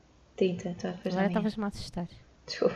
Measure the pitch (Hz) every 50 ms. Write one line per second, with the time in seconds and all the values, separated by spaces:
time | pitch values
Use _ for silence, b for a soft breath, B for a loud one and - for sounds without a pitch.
0 | - - - - - _ - - - 185 175 175 - 180 175 - - 185 175 175
1 | - 185 180 185 196 202 180 226 208 220 208 220 208 202 - - - - - -
2 | 175 - - - - - - - - - - - - - -